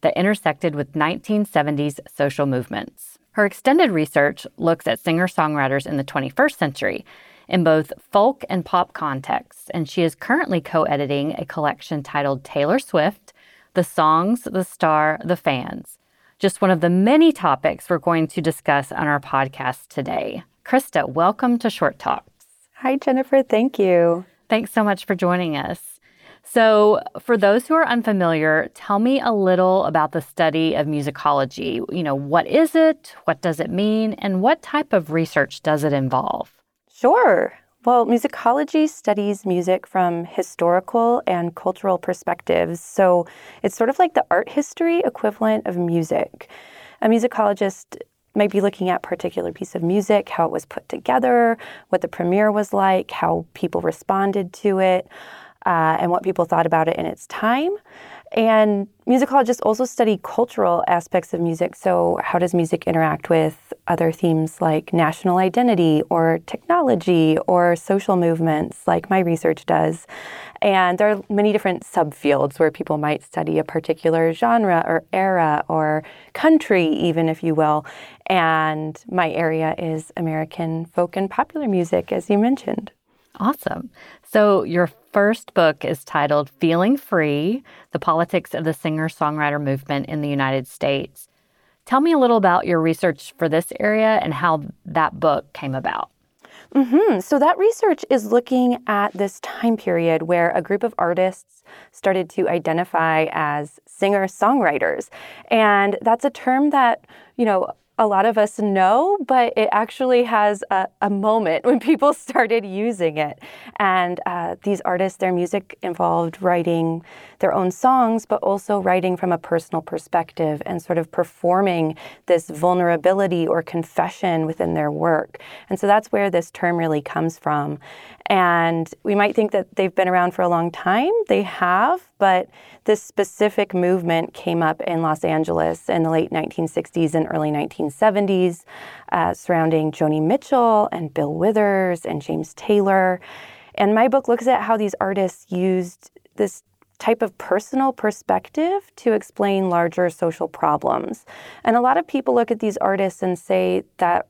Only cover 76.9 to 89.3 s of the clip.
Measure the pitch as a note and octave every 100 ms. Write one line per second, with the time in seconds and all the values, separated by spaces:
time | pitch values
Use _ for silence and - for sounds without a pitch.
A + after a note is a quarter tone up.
76.9 | D3+ E3+ D#3+ D#3+ D#3+ E3 D#3 D#3 D3+ D3+
77.9 | - - - - F#3+ E3 D#3+ D#3 D#3 D#3
78.9 | D#3 - F#3 E3+ - E3 D#3+ D#3+ - E3+
79.9 | D#3+ D#3 - E3 D#3 D#3 - E3 D#3+ E3
80.9 | - F3 F#3+ F#3+ - D4 D#4+ C#4 F#3+ E3+
81.9 | F3+ - F#3 F3 G3+ A3+ C#4 - - G3+
82.9 | _ _ _ _ - G#3 D4 - - -
83.9 | _ - - - G#3+ G#3 G3 - E3 F3
84.9 | - _ - G3+ A3 - - E3 D3+ -
85.9 | D#3 - D#3 D3 D3 C3+ _ E3 E3 F#3+
86.9 | C#4 - F#3 D3+ D3 D#3+ A#3+ - - -
87.9 | D3 - D#3+ E3+ F#3 - - D#3+ D#3 E3
88.9 | D#3 D#3+ - D3+